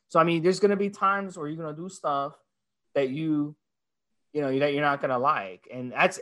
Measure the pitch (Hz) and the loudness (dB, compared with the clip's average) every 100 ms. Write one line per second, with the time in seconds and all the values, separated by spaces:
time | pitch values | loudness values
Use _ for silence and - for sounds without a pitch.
0 | _ 170 165 165 175 185 202 196 202 202 | _ 4 4 4 2 4 2 2 -2 0
1 | 196 196 196 175 147 160 156 151 185 - | 0 0 -4 -8 -10 -8 -8 -10 -12 -8
2 | 156 139 143 - _ _ _ _ _ 143 | -4 -2 -4 -10 _ _ _ _ _ -2
3 | 135 143 160 151 147 - _ _ _ _ | 0 0 0 0 -2 -6 _ _ _ _
4 | _ _ _ 147 139 135 147 143 147 143 | _ _ _ -4 0 2 2 2 2 0
5 | 139 127 139 139 98 92 - 127 123 123 | 0 0 2 0 -4 -12 -14 -10 -6 2
6 | - - | 2 0